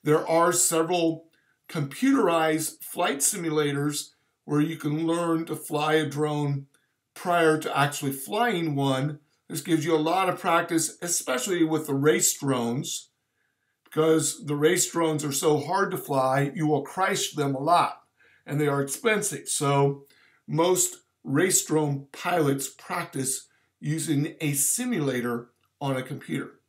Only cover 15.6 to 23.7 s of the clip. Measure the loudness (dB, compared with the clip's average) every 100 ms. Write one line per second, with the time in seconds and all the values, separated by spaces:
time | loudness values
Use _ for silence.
15.6 | 0 -2 -2 -4 -2 0 2 2 0 -2
16.6 | 0 0 -2 -2 0 0 -4 -2 -2 -2
17.6 | 2 4 2 -4 _ _ _ _ -6 0
18.6 | 0 0 -2 -2 0 0 -2 -6 -6 -2
19.6 | 2 4 2 0 -12 _ _ _ 0 2
20.6 | 4 4 0 -4 _ _ -2 2 4 2
21.6 | 2 0 0 -2 -8 -8 -2 2 2 0
22.6 | -6 -12 -10 -8 -6 -6 -4 -6 -10 _
23.6 | _